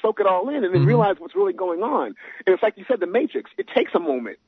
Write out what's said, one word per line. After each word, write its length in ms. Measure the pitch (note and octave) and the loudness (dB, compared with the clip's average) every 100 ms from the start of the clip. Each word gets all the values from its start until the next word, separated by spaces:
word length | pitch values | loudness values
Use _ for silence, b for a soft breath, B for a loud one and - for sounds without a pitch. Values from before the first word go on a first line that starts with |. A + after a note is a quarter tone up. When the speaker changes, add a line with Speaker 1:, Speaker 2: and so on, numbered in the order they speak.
Speaker 1:
soak 180 | A3 G#3+ | -2 2
it 80 | G3 | 2
all 200 | F#3 B3 | 2 0
in, 80 | D4 | -2
and 20 | F#3 | 0
then 160 | F3+ | 2
Speaker 2:
Mm-hmm. 40 | C#3 | 4
Speaker 1:
realize 260 | A#3+ G#3 F#3 | 4 2 0
what's 180 | E3 F#3 | -4 0
really 180 | G3 | 0
going 280 | F3+ F#3 E3+ | 0 -4 -2
on. 260 | A#3 A#3+ A#2 - B B - | -2 -2 -4 -10 B B 0
And 80 | |
it's 80 | F#3 | 2
like 160 | G#3+ - | 2 -2
you 60 | F#3+ | -4
said, 120 | A#3 | -2
the 80 | F3 | 0
Matrix. 420 | G#3+ D#4 - - - | 0 0 -6 -10 -12
It 80 | - - | -2 -2
takes 200 | - F3 | 0 -2
a 40 | |
moment, 380 | E3 B2+ A2 - | -2 -4 -6 -12